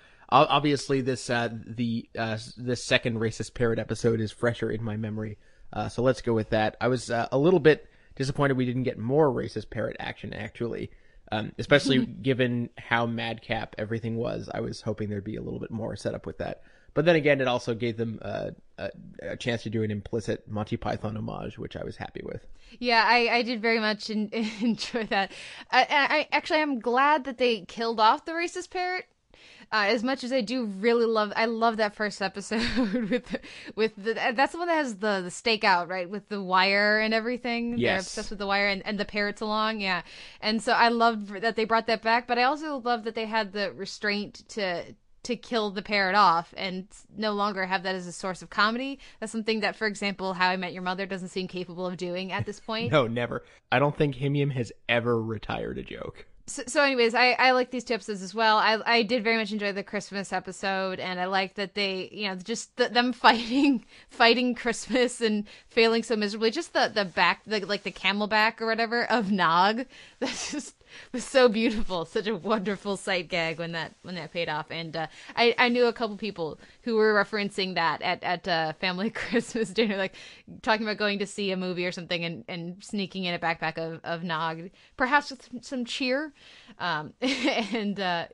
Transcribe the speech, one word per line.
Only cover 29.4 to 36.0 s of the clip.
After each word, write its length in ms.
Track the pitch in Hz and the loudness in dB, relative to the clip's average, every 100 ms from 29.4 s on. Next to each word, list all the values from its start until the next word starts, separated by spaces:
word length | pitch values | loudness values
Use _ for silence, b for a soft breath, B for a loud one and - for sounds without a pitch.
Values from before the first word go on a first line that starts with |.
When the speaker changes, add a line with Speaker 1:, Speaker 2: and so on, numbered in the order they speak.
| B B B | B B B
Speaker 2:
Uh, 180 | 214 202 | 0 2
as 120 | 220 | 2
much 220 | 247 269 | 0 -2
as 80 | 240 | -2
I 100 | 262 | -2
do 240 | 214 254 220 | 0 -2 -4
really 400 | 190 226 240 226 | 0 2 4 4
love, 280 | 220 208 208 | 2 0 0
I 100 | 226 | 0
love 320 | 226 226 220 | 2 2 2
that 160 | 208 | 0
first 280 | - 208 - | 0 -4 -2
episode 420 | 190 202 190 226 233 220 | -6 -6 -4 -2 0 0
<laughs> 320 | 220 233 208 | 0 0 0
with, 260 | 240 - - B B B - | -2 -2 -10 B B B -2
with 200 | 220 208 | -2 -2
the, 180 | 202 | -4
that's 400 | 220 226 233 269 | -2 0 2 0
the 40 | 339 | 0
one 120 | 349 | 0
that 60 | 320 | 0
has 200 | 269 190 | 0 -2
the, 260 | 214 196 | 0 0
the 80 | 180 | -2
stakeout, 600 | - 233 220 214 175 170 | -4 0 2 4 4 2
right, 200 | 185 | -4